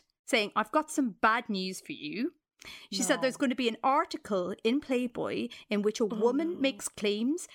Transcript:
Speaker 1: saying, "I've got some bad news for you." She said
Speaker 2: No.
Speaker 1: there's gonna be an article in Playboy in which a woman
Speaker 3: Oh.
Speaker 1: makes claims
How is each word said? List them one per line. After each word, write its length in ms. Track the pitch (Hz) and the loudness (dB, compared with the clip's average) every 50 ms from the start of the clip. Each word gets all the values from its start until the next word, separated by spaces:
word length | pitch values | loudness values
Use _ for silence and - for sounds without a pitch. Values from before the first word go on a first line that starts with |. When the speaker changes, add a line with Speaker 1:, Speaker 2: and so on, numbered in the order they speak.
| _ _ _ _ _ | _ _ _ _ _
Speaker 1:
saying, 260 | - - 233 208 202 - | 0 2 2 2 2 0
"I've 160 | - 220 - | -2 -2 2
got 200 | - 311 302 - | 2 0 0 0
some 220 | - - 277 233 180 - - | 0 0 0 0 0 2 2
bad 260 | 220 220 240 226 - | 4 4 2 0 -2
news 320 | 208 190 185 185 185 - | -2 -2 -2 -4 -6 -8
for 120 | - - 147 | -10 -12 -12
you." 420 | 110 - 151 156 190 247 349 - _ _ _ _ - - - - - - - - | -10 -8 -8 -4 -4 -4 -4 -6 _ _ _ _ -20 -20 -18 -18 -18 -14 -8 -4
She 100 | - 254 | -2 2
said 140 | 185 285 | 2 2
Speaker 2:
No. 60 | 226 262 | 2 2
Speaker 1:
there's 160 | 262 - - | 0 0 2
gonna 160 | 285 262 254 | 0 0 0
be 160 | - 254 226 | 2 0 -2
an 80 | 220 - - | 0 0 2
article 720 | 269 269 294 339 339 - 302 - - 214 190 180 180 208 - - | 2 4 4 2 0 -4 -10 -6 -2 -2 -2 0 -2 -4 -2 0
in 180 | 220 240 294 | 2 2 2
Playboy 680 | - - 269 247 247 240 - - - - - - 233 233 - - - - | 0 0 -2 0 0 -2 -4 -4 -4 -2 -2 -4 -4 -6 -8 -12 -8 -2
in 100 | 214 202 | -2 0
which 200 | 202 208 214 - | 0 0 0 0
a 40 | 247 | -2
woman 520 | 202 240 214 214 240 247 285 330 330 349 - | -2 0 2 2 2 2 2 -2 -2 -2 0
Speaker 3:
Oh. 20 | |
Speaker 1:
makes 260 | 269 269 262 202 - - | 0 0 0 -2 -8 -12
claims 600 | - - - 208 208 208 233 254 311 359 - - - | -8 -4 -2 -2 0 0 0 0 -2 -2 -4 -12 -18